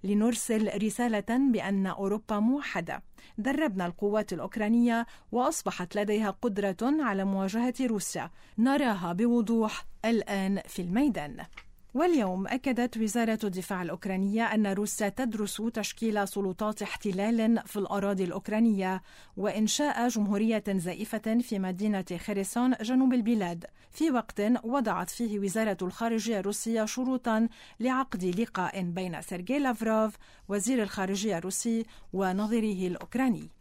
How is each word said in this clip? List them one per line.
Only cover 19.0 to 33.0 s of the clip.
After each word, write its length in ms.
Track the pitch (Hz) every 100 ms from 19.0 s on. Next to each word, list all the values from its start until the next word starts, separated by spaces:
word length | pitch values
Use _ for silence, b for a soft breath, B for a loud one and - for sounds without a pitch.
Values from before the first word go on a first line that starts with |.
| B B B -
وإنشاء 720 | 202 190 214 - 294 - 247
جمهورية 560 | 226 202 208 220 220 202
زائفة 680 | 190 170 170 220 220 220 226
في 160 | 240 202
مدينة 460 | 190 180 214 202 180 170 -
خيرسون 480 | 196 196 240 254 254
جنوب 320 | 220 262 262
البلاد، 520 | 247 220 226 180 170 - b b
في 200 | - 320
وقت 320 | 254 - - 208 240
وضعت 460 | 226 269 220 180 175
فيه 280 | - 233 208
وزارة 380 | 196 220 220 190
الخارجية 580 | 185 - 233 226 220 214
الروسية 440 | 190 208 226 226
شروطا 640 | 214 - 254 262 247 220 226 B B B
لعقد 440 | 240 262 262 196
لقاء 580 | 180 175 233 - 175 196
بين 400 | 180 170 185 156
سيرجي 360 | 170 175 180 277
لافروف 560 | 269 226 220 220 220 - b b -
وزير 340 | 202 208 262
الخارجية 560 | 202 - 190 196 214 170
الروسي 480 | 180 - 233 226 226 B B
ونظيره 760 | 185 190 185 214 233 214 185 185
الأوكراني. 600 | 175